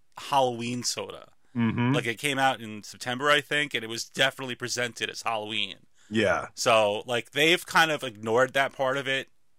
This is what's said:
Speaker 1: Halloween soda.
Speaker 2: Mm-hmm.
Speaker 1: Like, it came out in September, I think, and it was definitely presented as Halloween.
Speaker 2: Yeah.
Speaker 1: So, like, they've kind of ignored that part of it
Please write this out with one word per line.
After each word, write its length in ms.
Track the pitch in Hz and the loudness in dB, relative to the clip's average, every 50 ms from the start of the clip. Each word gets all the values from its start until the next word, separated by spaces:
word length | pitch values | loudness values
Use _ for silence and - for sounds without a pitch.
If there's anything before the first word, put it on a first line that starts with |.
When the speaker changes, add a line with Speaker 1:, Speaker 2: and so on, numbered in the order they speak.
| _ _ _ | _ _ _
Speaker 1:
Halloween 640 | - - - 143 139 131 127 120 113 117 120 123 123 113 | -16 -6 0 2 4 4 4 0 -2 -4 -4 -4 -4 -4
soda. 440 | - - 110 98 - - - - - _ _ _ _ - | -4 -4 -4 -6 -8 -10 -14 -18 -20 _ _ _ _ -4
Speaker 2:
Mm-hmm. 380 | 120 117 113 104 117 120 123 139 | -2 0 0 0 0 0 0 0
Speaker 1:
Like, 140 | 156 113 | 0 0
it 100 | 117 117 | -2 -4
came 220 | - 147 147 139 135 | -2 -2 -2 0 2
out 220 | 135 135 123 107 | 2 2 2 0
in 200 | 117 107 107 107 | -6 -12 -12 -14
September, 480 | - - - 98 - 127 123 123 143 147 | -14 -16 -16 -10 -8 -6 -4 0 2 4
I 120 | 147 147 | 4 4
think, 320 | 143 - 147 147 147 143 - | 2 0 -2 -2 -2 -2 -4
and 80 | 117 110 | -6 -6
it 60 | 110 | -6
was 160 | 117 113 - | -6 -8 -8
definitely 500 | - - - 135 135 - - 135 127 120 | -8 0 0 0 0 0 -4 -8 -8 -6
presented 540 | - 123 117 - 123 120 117 110 - 110 104 | -6 -6 -6 -4 -4 -4 -4 -4 -6 -6 -6
as 120 | - - | -6 -6
Halloween. 540 | - 113 117 107 107 107 113 104 104 95 - - _ _ _ _ _ - | -4 -4 -4 -2 -4 -4 -4 -4 -4 -6 -8 -14 _ _ _ _ _ -2
Speaker 2:
Yeah. 380 | 107 110 104 95 85 73 65 - - | 0 2 2 2 2 0 -2 -8 -8
Speaker 1:
So, 480 | - - 127 113 110 107 104 104 107 - | -2 2 4 6 6 6 4 0 -2 -4
like, 260 | 123 123 117 - - | -4 -4 -4 -4 -4
they've 320 | - 143 151 160 180 180 - | -2 2 4 4 4 2 0
kind 280 | - - 180 165 160 | 2 4 4 4 4
of 120 | 151 135 131 | 2 -2 -4
ignored 500 | 131 104 104 110 113 110 123 131 127 120 | -8 -8 -6 -2 2 4 4 4 4 2
that 200 | 139 139 127 - | 0 0 0 -2
part 240 | - 135 131 135 | -2 -2 0 0
of 100 | 139 127 | -2 -2
it 200 | 131 135 135 139 - _ _ _ _ _ | -2 -2 -2 -4 -6 _ _ _ _ _